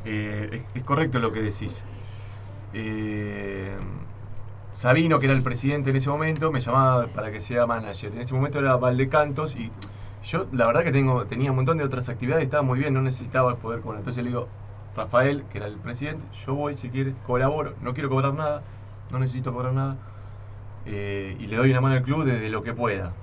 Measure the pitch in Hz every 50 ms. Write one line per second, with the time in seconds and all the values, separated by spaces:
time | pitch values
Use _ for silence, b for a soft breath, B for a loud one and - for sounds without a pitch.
0 | 98 110 107 107 107 107 107 104 107 104 - 123 - - - 127 127 - 139 151
1 | 160 143 127 123 117 110 107 113 107 104 101 - 101 - - - - B B B
2 | B B B B B B B B B B B B B - - 110 113 110 110 107
3 | 107 107 107 104 104 104 101 101 101 98 98 98 98 98 98 98 98 95 95 98
4 | - - - - - - - - - - - - - - - - - 120 131 160
5 | 165 165 156 139 135 135 135 131 131 127 123 120 - 139 143 147 135 135 135 135
6 | 131 143 143 151 156 160 156 139 156 160 151 127 127 120 120 135 135 131 127 123
7 | 117 - 95 104 104 110 104 107 98 - 120 120 120 117 117 113 107 104 98 98
8 | - 104 104 117 123 123 131 131 135 147 135 143 139 135 127 123 123 127 123 123
9 | 135 131 151 156 147 151 139 147 151 151 - 107 117 - - - B B B B
10 | B B B B - - - 175 190 - 135 123 117 113 - 156 170 170 135 139
11 | 135 131 127 123 104 98 - 117 135 139 131 131 131 147 165 160 143 135 131 127
12 | 120 123 - - 127 123 151 165 151 127 135 151 143 131 123 131 147 147 131 131
13 | 131 131 131 - - - - 131 127 123 117 - - 113 117 117 101 110 107 107
14 | 104 - 123 123 120 123 123 120 - - - - - - - - - - - -
15 | 107 - - 120 131 139 143 143 135 - - - 104 104 107 95 - 120 120 123
16 | 139 151 156 151 - - - - - - 135 143 147 147 143 139 - 127 120 135
17 | 135 135 131 - - - 123 123 131 135 151 156 147 131 - - 117 123 127 143
18 | 143 139 131 131 131 139 139 151 156 151 147 147 143 B B B B B B B
19 | - - - 127 131 127 123 131 127 131 123 123 127 127 127 135 135 139 135 135
20 | B B B B B B B B B B B B B - - - - - 104 101
21 | 101 101 101 98 98 98 98 - 113 101 110 113 127 135 131 127 127 135 135 127
22 | 127 127 143 160 151 131 123 113 110 107 110 110 104 117 113 - 120 113 101 95
23 | 92 87 92 -